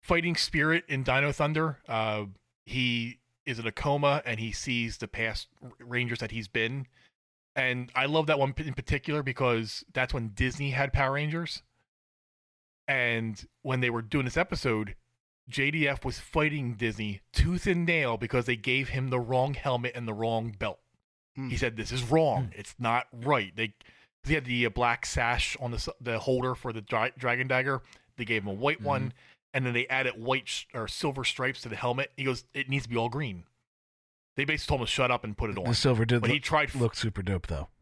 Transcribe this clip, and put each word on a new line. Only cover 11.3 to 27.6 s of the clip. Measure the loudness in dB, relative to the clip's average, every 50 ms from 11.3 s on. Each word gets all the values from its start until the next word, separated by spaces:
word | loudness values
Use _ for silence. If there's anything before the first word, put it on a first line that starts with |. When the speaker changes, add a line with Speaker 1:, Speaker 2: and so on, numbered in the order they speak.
| -2 -2 -4 -6 -8 -10 _ _ _ _ _ _ _ _ _ _ _ _ _ _ _ _ _ _ _ _ _ _ _ _ _ -2
Speaker 1:
And | 0 0 2 2 0 0 -2 -4 -6 -8 -12 -18 _ _ _
when | -2 0 2
they | 2 2
were | 2 0 -4
doing | 0 0 0 0
this | 2 2
episode, | 0 0 0 0 -2 0 2 2 2 0 -4 -8 -14 _ _ _ _ _ _ _ _ _ -10
J | -2 0 0 2
D | 2 2 2 2
F | 2 0 -4
was | -6 -6 -6
fighting | -10 -2 2 2 2 4 2 0 -2 -4 -2
Disney | 0 0 0 0 0 -4 -4 -4 -6 _ _ 2
tooth | 4 4 4 4 0 2
and | 2 2 4 4
nail | 4 4 4 4 2 0
because | 0 -2 0 0 0 2
they | 2 -2
gave | 0 2 0 0 0 0 -2
him | -2 -2 -2 0
the | 0 -2
wrong | 0 2 2 2 2 2 -2
helmet | -2 -2 0 0 0 -2 -4 -6
and | -6 -6 -6
the | -4
wrong | -2 0 0 0 0 -2 -4 -6 -4
belt. | -6 -6 -6 -8 _ _ _ _ _ _ _ _ _ _ _
Speaker 2:
Hmm. | -8 -6 -4
Speaker 1:
He | -2
said, | 0 0 0 -2
"This | -4 -6 -4 -4
is | -4 0
wrong. | 2 4 4 4 4 2 0 -2
Speaker 3:
Hmm. | -4 -6 -12
Speaker 1:
It's | -14 -16 -10 -4
not | 0 0 2 0 0 _ -12
right." | -8 0 2 2 2 2 -2 -4
They, | -4 -4 -4
'cause | -4 _ -20 -20 -20 _ -20 _ _ _ _ 0
he | 0
had | 0 0
the, | 0 0 2 2
uh, | 2
black | 2 2 2 2 2 0 -2
sash | -4 -2 0 2 2 2 0 0 -2 -4 -4
on | -6 -4
the | -4 -4
s-, | -6 -6 -8 _
the | -6 -4 -2 -2
holder | 2 2 2 2 2 0 -2
for | -2 -4 -6 -6
the | -6 -6
dra-, | -2 0 0 0 0 -2 -2
Dragon | 0 0 0 0 2 2
Dagger. | 2 2